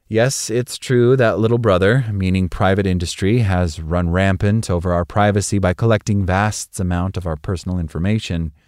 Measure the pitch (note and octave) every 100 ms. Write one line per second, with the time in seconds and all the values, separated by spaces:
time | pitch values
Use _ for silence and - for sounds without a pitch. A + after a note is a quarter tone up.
0 | - G#2+ B2+ - - A#2 B2 - - B2
1 | A#2+ C3 A2+ F#2 A2+ A#2+ A2+ F#2 F#2 C3
2 | A2+ G2+ F#2 F#2+ F2+ - F#2+ G2 G2 F2+
3 | E2+ - G2 B2 G#2 F2+ F2 E2 D#2 F2
4 | E2+ F2+ G2 F2+ G#2 A2 - F2 F2+ F2
5 | F2+ G#2+ G#2 G2+ - G2+ F#2 F2+ A2+ G#2+
6 | - G2+ F2 F#2 G#2+ - - - F2+ F2
7 | F#2 F#2 E2+ D2+ - F#2 - F2+ D#2+ -
8 | F#2 A2 - F2 E2 -